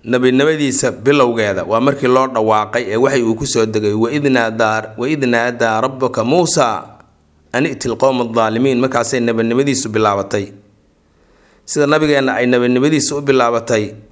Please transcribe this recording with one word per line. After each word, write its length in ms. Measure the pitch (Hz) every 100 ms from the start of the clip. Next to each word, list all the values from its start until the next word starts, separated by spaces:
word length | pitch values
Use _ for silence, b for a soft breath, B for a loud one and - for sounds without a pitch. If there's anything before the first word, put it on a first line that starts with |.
| 113
nabinimadiisa 840 | 123 127 127 147 156 143 - 127
bilowgeeda, 720 | - 113 143 123 117 104 95 82
waa 140 | 110
markii 260 | 135 135 127
loo 200 | 127 131
dhawaaqay 560 | 120 110 110 107 117 110
ee 20 | 107
waxay 260 | 135 139
uu 120 | 113 113
ku 100 | 139
soo 180 | 120 113
degay, 280 | 110 104
"وإذ 340 | 107 117 147 143
نادى، 440 | 127 113 110 110 110 110 -
وإذ 280 | 123 156 131
نادى 460 | 120 120 120 117 110 131
ربك 340 | 135 127 123
موسى 500 | 113 165 165 160 123 98 - - - _ _ _ _ 120
أن 100 | 156
ائت 200 | 135 127
القوم 360 | 113 131 127
الظالمين." 560 | 117 113 110 110 135 123
Markaasay 380 | 131 127 117 131
nabinimadiisu 680 | 117 113 113 120 139 127 113
bilaabatay. 560 | 107 107 101 98 104 98 - _ _ _ _ b b b b b b -
Sida 220 | 151 143
nabigeenna 480 | 156 151 143 131 104
ay 80 | 123
nabinimadiisu 720 | 123 123 123 139 156 139 143
u 40 |
bilaabatay 760 | 143 131 117 117 113 113 107 - -